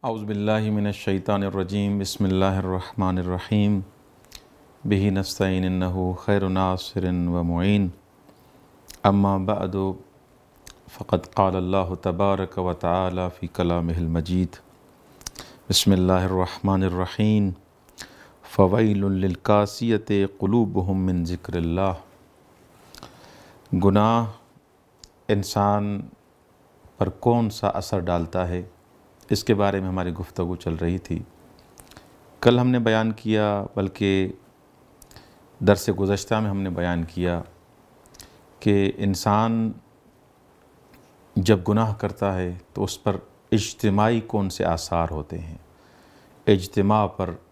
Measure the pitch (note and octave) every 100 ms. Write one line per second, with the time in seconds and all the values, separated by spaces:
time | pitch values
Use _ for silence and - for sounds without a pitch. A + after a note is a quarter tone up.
0 | C3 A2+ G#2+ G#2 G#2 A2 G#2+ G#2+ G2+ G2+
1 | - G2 F#2+ G2+ G2 G2 F#2 G2+ G2+ G2+
2 | G2 - G2 F#2+ F#2+ F#2+ F#2 F#2 - -
3 | F#2 F#2 F2+ F2+ - G#2+ G#2 G2+ F#2+ -
4 | _ _ - - - _ - - - G2+
5 | G2+ F#2+ F#2+ - F#2+ F#2 F#2 F#2 F#2 F#2
6 | F#2 F2+ - G2+ F#2+ F#2 F#2+ F#2 - -
7 | F2+ F2+ F2 F2 E2+ E2+ F#2+ G#2 F#2+ -
8 | _ _ _ - - - - _ - -
9 | G#2 G2+ G2 G2 F#2+ G#2 F#2 F#2+ F#2+ F#2
10 | - _ _ _ _ _ - - - -
11 | - F2+ - - G2 F#2 F#2 G2 F2+ F#2
12 | G2 F2 G2+ G2 F#2 - F2+ E2+ F2 F2+
13 | F#2 F2+ F2+ - E2+ - F2 E2+ E2+ E2
14 | E2 E2 D#2+ F2+ F2+ - - - - _
15 | - - - - - - - - - F#2
16 | F#2 F#2 F#2 F#2 F2+ - G2 F#2+ F#2+ F2+
17 | F2+ - G#2+ G#2+ G2+ F2+ _ _ _ -
18 | - - - - - - F#2+ G#2 A2+ G2+
19 | G2 F#2+ F#2+ F2+ - G#2 G#2 - A#2 A2
20 | G#2+ G2+ G2 - F#2+ A#2 G#2+ F#2+ F#2 F#2+
21 | F#2 F2+ E2+ F2 - F2+ E2 E2+ F#2+ F#2
22 | - - - _ _ _ _ _ - -
23 | - - - - - - - F#2 G2 G2
24 | G#2+ A#2 A2+ G#2 _ _ _ _ _ _
25 | - _ _ G#2 G2 - G2+ G#2 G2+ G2+
26 | - - _ _ _ _ _ _ - _
27 | F#2 - - A#2+ A2+ - G#2 F2+ F#2+ G2+
28 | F2 F2 E2 F#2 F2+ F2+ F2+ - _ _
29 | _ _ - G#2+ - G#2 G2+ G2 F#2+ F#2
30 | F2+ E2 F2+ - F2 F2+ - E2 E2+ F#2
31 | - E2+ - - - - - - - -
32 | - - - - A#2+ B2 B2 B2 A2+ A2
33 | A2 A2 A2 G#2+ G#2+ G2+ G2 - G2 F#2+
34 | G2+ F#2+ F#2+ F2 - _ _ _ _ _
35 | - - - - - - F#2 G2 - F#2+
36 | G2 G2 - A2 G#2+ G2 F#2+ F2 F2 F2
37 | E2 - F2 F2 E2+ - _ _ _ -
38 | - - - - - - G#2+ G2+ G2 -
39 | G2+ F#2 - G#2 A2+ A2+ A2+ - - _
40 | _ _ _ _ _ _ _ _ _ -
41 | _ _ _ - F#2 G#2 F2+ G#2 A2 G#2
42 | G#2 - G2+ F#2+ F2+ F2+ - - G2+ -
43 | - F#2+ - _ _ A2+ - - A2 G2
44 | G#2+ A#2 A2 A2 G2 - F2 E2 - E2+
45 | E2 D#2 D2 E2+ E2 D#2+ - _ _ -
46 | - - - - - G2+ F2+ - G2 G#2+
47 | G2+ - F#2 E2+ _